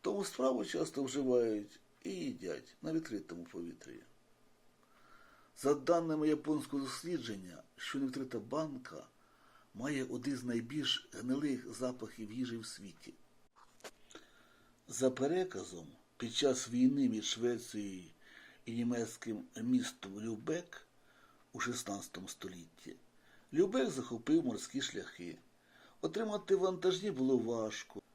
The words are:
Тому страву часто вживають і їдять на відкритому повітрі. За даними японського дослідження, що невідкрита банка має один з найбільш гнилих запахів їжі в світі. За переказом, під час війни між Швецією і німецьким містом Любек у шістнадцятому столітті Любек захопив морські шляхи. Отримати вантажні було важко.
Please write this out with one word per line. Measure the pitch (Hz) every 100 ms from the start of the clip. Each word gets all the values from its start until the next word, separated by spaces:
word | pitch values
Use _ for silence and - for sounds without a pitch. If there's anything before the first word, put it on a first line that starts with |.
Тому | - 202
страву | 190 - 262 254
часто | 202 - 160 -
вживають | 139 143 131 123 117 107 104 - _ _
і | -
їдять | 190 151 110 92 78 - -
на | 156
відкритому | 160 160 107 - 85
повітрі. | 82 92 85 69 - 58 - - _ _ _ _ - _ _ - - - - - - -
За | 139
даними | 147 131 170 165 156 151
японського | 151 151 151 147 143
дослідження, | 135 - 165 170 117 98 92 80 - -
що | - 139
невідкрита | 135 131 127 117
банка | 110 139 156 87 82 76 - _ - _ - - -
має | 101 127 143
один | 127 123 131 131
з |
найбільш | 123 117 117 147 131 - -
гнилих | - 123 135 147 127 117
запахів | 113 127 123 110 - 107
їжі | 117 127 117
в | 107
світі. | - 101 82 - - - - - - - - - - - - - - - - - _ -
За | - 127
переказом, | 127 139 180 185 98 87 87 80 - _ _
під | 117
час | - 143 127 117
війни | 120 127 143 127
між | 107
Швецією | 101 113 120 120 - 104 101 92 85 - - - - -
і | -
німецьким | 117 120 120 110 - - 104 85 -
містом | 117 127 - - 98 98
Любек | 113 110 127 160 175 - - - - - - - _
у | 117
шістнадцятому | 120 113 - 101 90 - 95
столітті | - 95 90 82 - - - - - - - -
Любек | 147 190 247 247
захопив | 139 - 117 117 160
морські | 135 107 - 135
шляхи. | - 101 92 - 87 78 - _ _ - - -
Отримати | 160 202 220 208 202 196
вантажні | 185 185 185 180 208
було | 143 131 127
важко. | 113 117 110 - - 104 _